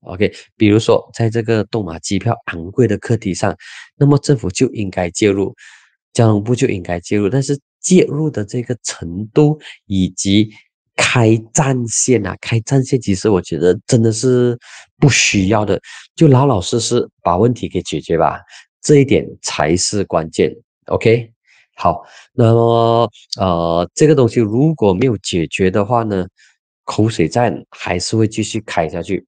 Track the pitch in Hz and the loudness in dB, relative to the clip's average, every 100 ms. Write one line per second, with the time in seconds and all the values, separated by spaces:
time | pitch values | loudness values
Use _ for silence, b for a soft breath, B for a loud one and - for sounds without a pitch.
0 | - 87 98 B B _ 107 104 110 107 | -14 -4 -4 B B _ 4 4 4 0
1 | - - 117 113 113 113 101 117 90 80 | 0 -4 -2 -2 -2 -2 -2 -6 -6 -10
2 | - 98 - 101 - 85 85 104 117 104 | -6 -4 -2 -4 -6 -12 -8 0 0 0
3 | - 113 98 87 104 80 B B B _ | -2 -4 -4 -4 -4 -6 B B B _
4 | 143 143 - 139 92 - 131 - 98 92 | 2 2 2 -2 -2 -2 -2 -2 -8 -6
5 | 87 - 107 98 95 - B B B B | -6 0 0 2 -2 -6 B B B B
6 | _ - 117 104 107 123 123 98 87 87 | _ 2 4 2 0 -2 -2 -4 -6 -8
7 | - 104 101 135 135 143 _ _ - 185 | -4 -2 0 -2 -2 -6 _ _ 2 4
8 | - 143 156 - 101 127 117 123 - - | 4 -2 -4 -4 -8 -8 -8 -8 -10 -12
9 | 85 87 110 - 151 151 B B _ 98 | -10 -10 -2 2 2 2 B B _ -2
10 | 92 - 98 101 107 B B _ _ - | -2 -2 0 2 2 B B _ _ -4
11 | - 127 113 113 110 - 135 131 117 - | 0 2 4 2 0 -2 0 -2 -4 -4
12 | - 120 95 92 - 117 - 139 127 131 | 0 0 0 -10 -4 -4 0 -2 0 -2
13 | 113 95 110 95 - 78 87 90 - 123 | -2 -2 2 0 -2 -2 0 0 2 2
14 | 113 107 131 127 123 120 B B B _ | 2 0 0 2 0 -2 B B B _
15 | 147 - - 104 95 107 104 92 B B | 2 2 0 0 2 0 0 -4 B B
16 | B - 160 127 143 107 - 120 110 120 | B 2 4 6 4 0 0 -4 -2 -2
17 | - _ - 87 117 120 87 90 85 78 | -2 _ -2 2 2 0 -4 -6 -6 -8
18 | - 82 78 - B B B _ - 147 | -2 0 0 -2 B B B _ 2 4
19 | 135 95 65 - - - 76 90 - 104 | 4 0 -2 -12 -12 -4 0 0 -2 -4
20 | 90 87 80 - 87 - _ _ - 87 | -4 -4 -4 -2 -2 -2 _ _ -6 -2
21 | 113 117 113 _ b b b - 90 82 | 2 0 -2 _ b b b -4 -2 -2
22 | B B B - 117 117 117 117 117 117 | B B B 0 4 4 4 2 2 2
23 | 117 b b - 95 85 85 85 87 - | 0 b b -4 -2 0 0 -2 -2 0
24 | 156 147 117 123 110 113 156 156 104 90 | 2 4 2 2 -2 0 0 2 0 2
25 | 131 101 - 92 78 - 95 101 101 120 | 0 -2 -4 -4 -4 -2 0 0 0 -2
26 | 110 98 92 b b b _ _ - - | -2 -4 -6 b b b _ _ -10 -2
27 | 110 113 80 120 120 76 - - - 90 | -2 0 -2 0 -2 -2 -14 -14 -8 -6
28 | - 110 110 110 107 113 - - 80 87 | -4 0 0 -2 -6 -6 -6 -4 -4 -6
29 | 85 95 | -6 -6